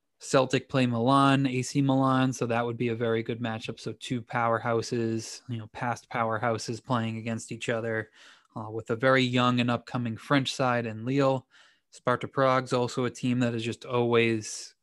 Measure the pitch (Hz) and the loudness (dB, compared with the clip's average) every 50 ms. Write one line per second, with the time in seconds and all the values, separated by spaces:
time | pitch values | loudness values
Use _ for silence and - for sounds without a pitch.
0 | _ _ _ _ - - - 139 131 120 - 131 - - - 135 127 123 120 117 | _ _ _ _ -4 2 4 4 4 4 2 -2 0 0 0 2 2 2 2 2
1 | 117 127 139 139 139 139 135 135 139 131 127 127 123 - - 147 139 135 135 135 | 2 4 6 6 6 6 6 4 2 2 0 -2 -4 -2 0 0 2 2 2 2
2 | 135 131 131 131 131 131 127 - 131 117 117 117 120 120 117 117 123 120 113 113 | 4 4 2 2 2 0 0 -2 -2 -2 0 -2 -2 -2 -4 -4 -2 -2 -2 -2
3 | 120 113 113 113 113 - 120 113 120 113 110 113 - - 113 - - 120 110 - | 0 0 0 0 -2 -4 -6 -6 -4 -6 -6 -6 -8 -10 -12 -10 -10 -10 -10 -10
4 | - - 131 120 110 - - 123 117 117 113 113 110 123 117 113 110 - 123 120 | -8 -6 -6 -6 -6 -6 -4 -2 0 0 0 0 0 0 -2 -2 -2 -2 -2 -2
5 | 117 113 113 113 110 - - - _ - 123 113 110 104 - - 131 123 117 - | 0 0 -2 -2 -4 -8 -14 -14 _ -8 -8 -8 -8 -12 -10 -6 -4 -4 -6 -6
6 | - - - 123 117 113 113 107 120 120 113 104 - - 117 110 - - 131 117 | -8 -8 -4 -2 -2 0 -2 0 0 0 -2 -2 -4 -6 -8 -8 -4 -2 0 0
7 | 113 113 110 113 110 117 113 113 - - 123 113 - - 120 113 113 117 110 110 | 0 -2 -4 -6 -6 -6 -6 -6 -8 -10 -12 -8 -4 -4 -4 -4 -2 -4 -4 -4
8 | 107 - _ - - - - _ _ _ - 120 110 110 110 113 110 - 120 113 | -6 -8 _ -20 -20 -20 -20 _ _ _ -12 -12 -10 -8 -8 -8 -6 -4 -4 0
9 | 131 131 131 131 127 123 123 127 123 123 123 123 120 123 120 117 - - - 127 | 2 4 4 4 4 2 2 2 4 4 4 4 2 2 0 -2 -4 -6 -6 -4
10 | 120 117 113 - - - 147 139 131 - - - 135 127 120 120 117 113 107 110 | -4 -4 -6 -6 -2 2 2 2 2 0 -2 0 0 0 0 0 -2 -4 -6 -6
11 | 113 123 135 139 139 135 135 127 - _ _ - - _ _ _ _ _ - - | -4 -2 0 2 2 2 2 0 -4 _ _ -20 -20 _ _ _ _ _ -14 -6
12 | - 127 123 120 - 104 - 139 135 131 127 131 127 123 135 127 120 120 - - | -2 0 0 0 -2 -4 0 2 2 4 4 2 0 0 0 0 0 0 -2 -2
13 | 127 120 120 - - 127 123 123 123 120 117 113 113 120 113 - - 135 127 123 | -2 -2 -4 -2 -2 0 2 2 0 0 0 -2 -4 -6 -6 -8 -8 -2 0 0
14 | 120 120 120 117 117 117 113 110 107 - - - - - _ _ | 2 4 4 4 4 4 2 0 -2 -6 -12 -12 -14 -16 _ _